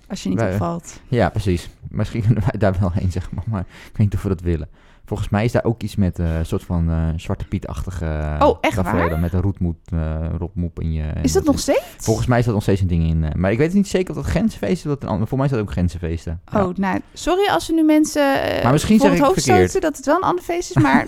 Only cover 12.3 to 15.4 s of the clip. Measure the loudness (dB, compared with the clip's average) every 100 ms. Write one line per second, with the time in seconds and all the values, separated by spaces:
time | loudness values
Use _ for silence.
12.3 | 2 2 0 2 2 2 2 2 2 0
13.3 | 0 0 2 2 2 0 -2 -4 -6 -2
14.3 | 0 0 -2 -2 -2 -2 -4 -4 -4 -2
15.3 | 0